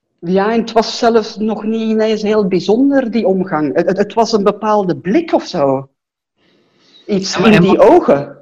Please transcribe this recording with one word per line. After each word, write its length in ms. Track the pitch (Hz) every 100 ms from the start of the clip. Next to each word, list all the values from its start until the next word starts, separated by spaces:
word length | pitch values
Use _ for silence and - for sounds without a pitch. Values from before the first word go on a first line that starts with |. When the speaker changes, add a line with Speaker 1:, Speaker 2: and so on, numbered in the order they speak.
| _ _ 170
Speaker 1:
Ja, 260 | 185 202
en 80 | 233
het 120 | 226
was 260 | 226 220 -
zelfs 400 | 240 226 208 -
nog 260 | 214 214
niet 260 | 208 226 220
ineens 320 | 220 220 214
heel 260 | 196 214 196
bijzonder, 640 | 185 175 220 277 277 240
die 160 | 226 202
omgang. 480 | 190 180 156 151 131
Het, 120 | 175
het, 100 | 185
het 160 | 202
was 180 | - 220
een 120 | 220
bepaalde 540 | 202 202 214 214 190 151
blik 360 | 170 262 339
of 120 | 311 -
zo. 420 | 180 139 135 139 _ _ _ _ _ _ _ _ _ _ _ -
Iets 280 | 202 190
Speaker 2:
Ja, 60 | -
maar 100 | 220
Speaker 1:
in 60 | 185
Speaker 2:
en 60 |
Speaker 1:
die 100 | 185 180
Speaker 2:
wat 100 | 196
Speaker 1:
ogen. 480 | 339 320 143 - -